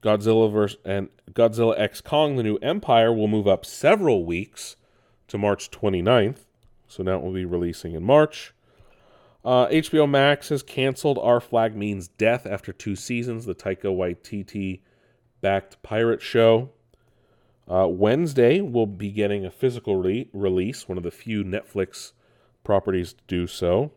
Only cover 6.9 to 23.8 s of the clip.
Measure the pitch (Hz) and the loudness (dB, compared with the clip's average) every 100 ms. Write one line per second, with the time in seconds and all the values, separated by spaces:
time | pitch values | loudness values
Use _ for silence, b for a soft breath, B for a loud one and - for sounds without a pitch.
6.9 | - 92 95 80 92 90 87 87 82 87 | -8 -4 -4 -4 -6 -4 -2 -4 -6 -10
7.9 | 82 92 143 151 - - _ b b b | -8 2 4 4 -2 -20 _ b b b
8.9 | b b b b b - 127 127 160 151 | b b b b b 0 2 4 2 2
9.9 | 156 147 139 139 143 - 143 - - 131 | 2 4 4 4 2 -2 -6 -6 -4 -2
10.9 | 127 151 135 - 120 - 117 113 107 104 | 0 -2 0 2 2 2 0 0 -2 -4
11.9 | 101 87 _ 110 123 107 98 - - - | -6 -8 _ 0 0 -4 -10 -10 -12 -8
12.9 | 95 - 123 120 113 117 90 101 95 101 | -8 -6 -6 -6 -8 -8 -8 -6 -4 -4
13.9 | 92 90 87 - 104 95 104 95 92 _ | -2 -2 -4 -10 -12 -10 -8 -6 -8 _
14.9 | _ _ _ _ _ 98 98 - _ - | _ _ _ _ _ -2 -2 -4 _ -6
15.9 | 110 117 113 - 120 113 113 127 _ _ | -2 0 0 -2 2 4 4 0 _ _
16.9 | _ _ _ _ _ _ _ _ 90 95 | _ _ _ _ _ _ _ _ 0 0
17.9 | 92 104 135 170 135 120 170 202 120 110 | 2 2 2 0 4 4 4 0 -2 -2
18.9 | 95 104 101 101 101 95 - 131 120 107 | -4 -8 -2 -2 -2 -6 -2 -2 -2 -4
19.9 | 98 92 107 135 98 98 92 95 139 - | -2 0 -2 -6 -4 -2 0 -2 -6 -10
20.9 | 92 87 - - 107 98 98 - 101 95 | -8 -8 -12 -6 -4 -4 -6 -6 -6 -6
21.9 | - - _ _ _ _ _ - 101 98 | -6 -20 _ _ _ _ _ 0 0 2
22.9 | 92 87 - _ 90 87 - 87 92 | -2 -4 -10 _ -4 -4 -4 0 0